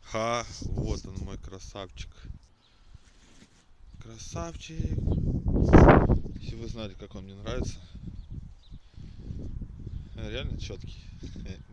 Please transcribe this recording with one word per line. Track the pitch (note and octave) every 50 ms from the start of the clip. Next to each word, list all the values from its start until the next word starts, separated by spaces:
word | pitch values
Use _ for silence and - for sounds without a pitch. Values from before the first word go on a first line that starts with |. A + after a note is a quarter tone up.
| - -
Ха, | - A2 A2 A#2 A#2 A#2+ A2+ - - - -
вот | - - A2+ A#2 A2 G#2+ F#2+ -
он, | - F#2+ F#2+
мой | F#2+ G2 G2 -
красавчик. | - A2 G2 F#2+ - - - G2+ G2 F2 - - - - - - - - - - - - _ _ _ _ _ - - - - - - - - - - - - - - - - - _ _ - - - - - - -
Красавчик. | A2+ A#2 A2+ - - - E3 E3+ E3+ D#3+ - - - D#3+ D#3+ D#3+ - - - - - - - - - - - - - - - - - - - - - - - - - - - - - -
Если | - - - A#2
вы | A2+ A#2
знали, | A2+ G#2+ A2+ A2 G#2 F#2+
как | - A2 G2 -
он | G2+ F#2+
мне | F#2+ G2
нравится. | G2 G2+ A2 A#2+ B2+ - - - - - - - - - - - - - - - - - - - - - - - - - - - - - - - - - - - - - - - - - - - - - - - - - - -
Реально | - A2 G#2+ G#2+ B2 C3+ - - -
четкий | - - G#2 F2 - - - - - - - - -
<laughs> | - - - - - - - - -